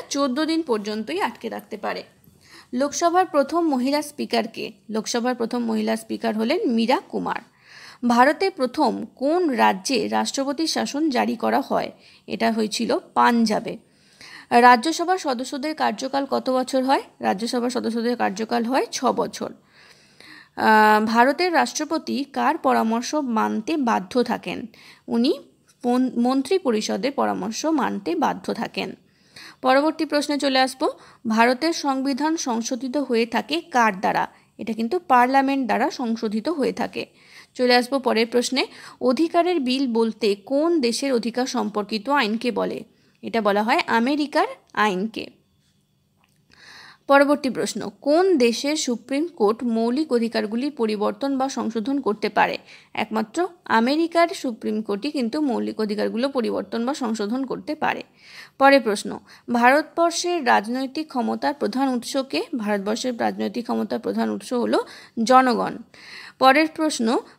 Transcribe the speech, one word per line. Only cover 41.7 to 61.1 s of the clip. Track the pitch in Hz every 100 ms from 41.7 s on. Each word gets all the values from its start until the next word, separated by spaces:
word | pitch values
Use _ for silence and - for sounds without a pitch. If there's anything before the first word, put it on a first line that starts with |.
| 208 202 220 208
আইনকে | 285 214 220 247
বলে? | 196 185 - - _ _ _
এটা | 220 226
বলা | 208 202
হয় | 214 294 -
আমেরিকার | 226 240 294 294 302 427 539 _
আইনকে। | - 214 185 220 - - _ _ _ _ _ _ _ _ _ _ _ _ _ - - - - -
পরবর্তী | 277 285 285 269
প্রশ্ন, | 170 202 208 - -
কোন | 277 311 381 320
দেশের | 240 226 285 302
সুপ্রিম | 269 233 - 269 339
কোর্ট | - 208 233
মৌলিক | 240 226 226 254 311
অধিকারগুলির | 240 226 220 214 233 285
পরিবর্তন | 285 220 214 208 202 277 269
বা | 269
সংশোধন | 254 214 226 208 277
করতে | 233 214 208
পারে? | 196 170 - - - _
একমাত্র | - 220 220 220 320 359 - -
আমেরিকার | 226 240 302 330 339 339
সুপ্রিম | 381 262 226 220 214
কোর্টই | 214 202 285
কিন্তু | 294 226 302
মৌলিক | 294 214 208 214
অধিকারগুলো | 214 214 208 214 269
পরিবর্তন | 269 214 196 196 226 240
বা |
সংশোধন | 294 226 220 202 254 262
করতে | 175 - 302
পারে। | - - - _ - - - -
পরের | 269 277
প্রশ্ন, | 226 208 202 - - - -
ভারতবর্ষের | 240 240 285 302 - 339 330 349 349 240
রাজনৈতিক | 214 202 254 269 302
ক্ষমতার | 311